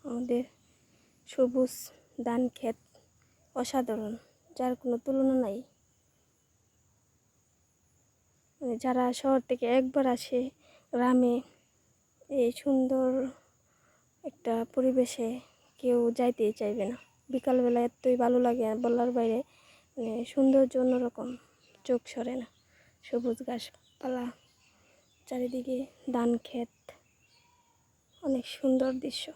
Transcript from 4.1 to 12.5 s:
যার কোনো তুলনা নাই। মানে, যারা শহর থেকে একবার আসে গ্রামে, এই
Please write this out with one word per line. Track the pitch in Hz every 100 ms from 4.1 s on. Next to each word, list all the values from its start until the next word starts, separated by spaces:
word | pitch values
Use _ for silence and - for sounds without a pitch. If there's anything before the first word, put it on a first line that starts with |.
| 226 _ _ _ -
যার | 254
কোনো | 247 254 240
তুলনা | 269 269 262
নাই। | 262 226 202 262 _ _ _ _ _ _ _ _ _ _ _ _ _ _ _ _ _ _ _ _ _ _ _ _ _ _ _ _ _
মানে, | 269 233
যারা | 262 247 247
শহর | 247 269 269 -
থেকে | 247 233
একবার | 254 262 277 262
আসে | 240 - 247 262 _ _ - _
গ্রামে, | 240 247 254 247 240 - _ _ _ _ _ _ _ -
এই | 277 240